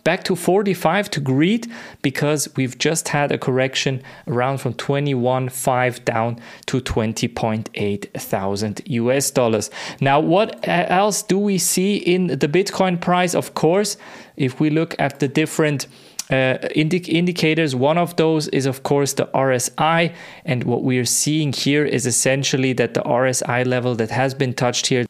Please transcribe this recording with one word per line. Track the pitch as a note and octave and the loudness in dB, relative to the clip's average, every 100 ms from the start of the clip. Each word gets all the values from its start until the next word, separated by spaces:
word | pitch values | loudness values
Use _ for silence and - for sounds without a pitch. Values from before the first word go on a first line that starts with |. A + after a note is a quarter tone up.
back | - F#3 | -2 -2
to | - F3 | -2 -2
forty-five | - F#3 G3+ F3 D#3+ F#3 G3+ | 2 2 2 0 0 0 -2
to | - | -4
greed, | C#3 C3 E3 A3+ A#3 - - - | 0 2 4 2 -2 -14 -18 -4
because | C#3+ - D3 D3 - - | -4 0 0 0 -2 -4
we've | C3 - | -4 -2
just | D3+ E3 - | -2 0 -2
had | D3 C#3+ | 0 0
a | B2+ | 0
correction | - C3 C3+ - C#3+ C3 - - - | 0 0 0 0 -2 -4 -8 -16 -6
around | A#2+ B2+ C3+ | -2 0 -2
from | C3 | -4
twenty-one | A2 - C#3+ D3 C3 A#2+ B2+ B2+ - | -6 -2 0 0 0 2 0 -2 -2
five | - B2 B2+ A#2+ | 0 2 2 0
down | - A#2 A#2 A#2 - - - | -2 0 0 -4 -12 -14 -4
to | C3 | -4
twenty | - - A2 A2 A#2+ | -2 0 0 0 -4
point | - A#2 A2 A2 | -2 -2 -2 -4
eight | - G#2 G2+ - | -4 -2 -2 -6
thousand | - - G#2+ G2 G2+ G#2+ G2 - | -12 -6 -2 -2 -2 -4 -6 -4
U | A#2+ A#2 | -2 2
S | C3+ C3 | 2 0
dollars. | - A#2+ A2 - - - - | 2 2 2 -2 -8 -14 -2
Now, | C3+ C#3 | 2 4
what | D#3+ F3 A3 - | 4 2 2 -2
else | - F3 - F3+ G#3 G3+ | -2 0 2 2 2 0
do | - F#3 | 0 0
we | G#3 F#3+ | 2 0
see | - - F#3+ | 0 0 0
in | G#3 - F3+ F3+ | 0 2 2 2
the | C3 D3+ | 0 2
Bitcoin | E3 G3+ - F#3 F3 | 2 0 0 0 0
price? | F3+ F3+ F3+ | 2 2 2
Of | F3 C3+ | 0 -2
course, | - D#3 F#3 G#3 - - - - - | 0 2 2 0 -4 -14 -20 -20 -2
if | C3 - | -2 2
we | D#3 | 2
look | D#3 E3 - | 2 0 0
at | C#3+ - | -2 0
the | C#3+ | -2
different, | D3 D#3 - D#3 C#3+ - - - - - | 0 0 2 0 0 -4 -14 -18 -16 -2
uh, | C3+ C3 B2+ - | 2 2 0 -2
indi-, | D3+ D#3 F3 F3 | 0 2 0 0
indicators, | E3 F3 F3 D#3+ D#3 D#3+ C3 | 0 0 2 2 2 0 2
one | C#3 E3 | 2 2
of | E3+ E3+ | 0 2
those | D#3+ D#3+ D3+ | 2 2 0
is, | - | 0
of | C3+ B2+ | 0 -2
course, | - C#3+ C#3 | 0 0 0
the | - - | -2 -2
R | - C3+ | 0 2
S | B2+ - - | 0 -2 0
I. | D#3 E3 E3+ E3+ - - - | 2 2 0 -4 -16 -14 -4
And | B2+ | -4
what | - A#2+ | 0 -2
we | C3+ B2+ | 0 0
are | |
seeing | A#2+ - - D#3 D3 | 0 0 0 0 -2
here | B2+ C#3 C#3+ | -2 0 2
is | D3 B2+ B2 | 2 0 0
essentially | A2+ C3+ C3+ C3+ C#3 C3 | 0 2 2 0 0 0
that | B2 A#2 | 0 0
the | - | -2
R | - B2 C3 | 0 2 2
S | B2+ | 0
I | - B2 | -2 0
level | B2+ B2 B2 A#2 | 0 0 0 -2
that | A2+ | -2
has | A#2+ C3+ | 0 -2
been | C3 C3 | 0 -4
touched | A#2 B2 A#2 - | 0 0 0 0
here, | B2+ A#2+ | 0 2